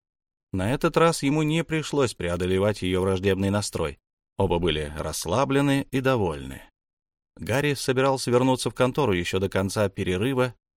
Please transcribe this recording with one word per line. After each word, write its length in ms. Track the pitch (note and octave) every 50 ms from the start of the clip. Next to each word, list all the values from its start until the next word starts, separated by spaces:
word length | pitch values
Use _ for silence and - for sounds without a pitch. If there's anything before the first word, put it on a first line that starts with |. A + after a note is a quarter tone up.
| _ _ _ _ _ _ _ _ _ _ -
На 220 | F#2+ F#2 G#2+ C3+
этот 220 | D3 - E3 -
раз 260 | E3 E3 E3+ D#3+ - D3
ему 200 | C#3 D3 D#3 D#3
не 220 | D3+ D#3 E3 D#3+
пришлось 500 | - D#3 D#3 D3 - - C#3+ C3+ A#2 -
преодолевать 680 | - F2 E2+ F2 F2 F2+ F#2 F#2+ F#2+ G2 G#2+ G#2 - F#2+
её 180 | F#2 F#2 F2+
враждебный 500 | F#2 G2 F#2+ F#2 F#2 G2 F#2+ F#2 G2 G2
настрой. 480 | G2 G#2 G#2 - - F#2 E2 D2 - - _ _ _ _ _ _ _
Оба 220 | - G2 F2 F2 E2+
были 340 | F2 E2+ D#2 D2+ D2+ D2 D#2
расслаблены 880 | D#2 D#2 D#2 D#2 - - E2 F2+ B2 C#3 C3 C3+ C#3 C#3+ C#3+ C#3 C#3 C3+ -
и 100 | - C#3
довольны. 640 | B2+ C3+ C3 A#2 G2+ E2+ D2+ C#2+ C2+ C2 C#2 - - - _ _ _ _ _ _ _ _ _ _ _ _ _
Гарри 380 | - - E2+ A2 C3+ C#3+ D3 C#3
собирался 560 | - - - B2+ B2+ C3+ C#3 C3+ C3 - B2+
вернуться 400 | A#2+ A#2+ B2+ C3 C3 B2 - B2
в 40 | -
контору 380 | - B2+ B2+ B2 D3+ C#3+ A#2 F#2+
ещё 260 | F2 F2 - - F#2+
до 100 | F#2+ F#2+
конца 400 | - G2 F#2+ F#2+ - G#2+ G#2 G2
перерыва 640 | - - F#2+ F2 F2+ F#2 G#2+ C3+ C3+ B2+ B2 B2 - _ _ _ _